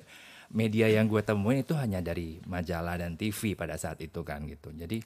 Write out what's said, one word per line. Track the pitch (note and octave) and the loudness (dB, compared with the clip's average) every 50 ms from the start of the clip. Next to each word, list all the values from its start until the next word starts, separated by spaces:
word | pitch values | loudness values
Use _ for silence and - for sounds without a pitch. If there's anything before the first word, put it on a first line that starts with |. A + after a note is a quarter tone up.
| - - - - - - - - - | -4 -10 -18 -20 -20 -20 -20 -20 -16
media | - - A2 A2+ A2 G#2+ A2 A2 | -4 0 2 2 4 4 6 6
yang | A2 G#2+ G#2+ A2 | 8 8 6 6
gue | G#2+ A2 G#2+ | 6 4 2
temuin | G#2 - G#2+ G#2 G2 A2 C3+ C3+ C3 | 4 2 2 2 2 2 2 2 2
itu | - E3+ | 0 0
hanya | D3 C3+ A2 F#2+ F2+ | 0 0 0 0 -2
dari | E2+ E2 E2+ F2 E2 D#2+ D#2 F2 - | -2 -2 -4 -4 -4 -6 -8 -10 -8
majalah | F#2 F#2 F2+ F2 E2 F2 E2 E2+ F2 F2 | -6 -4 -4 -2 -2 -2 -2 -2 -2 -2
dan | F2 E2+ E2+ E2 | -4 -4 -4 -4
T | - G#2 G#2+ | -2 -2 -4
V | G#2 - - G#2 F2+ | -2 -2 -2 -2 -2
pada | - F2 D#2 D#2 | -2 -4 -4 -4
saat | D#2+ - D#2+ D#2 | -6 -6 -6 -6
itu | - E2 D2+ - E2+ | -8 -10 -8 -8 -8
kan | D2+ D2 D2 D2 D2+ | -6 -6 -6 -6 -8
gitu. | D2 D2+ - - D2+ | -8 -10 -12 -14 -14
Jadi, | D#2 D#2 E2+ E2+ A2 A2+ - | -12 -10 -8 -6 -6 -6 -6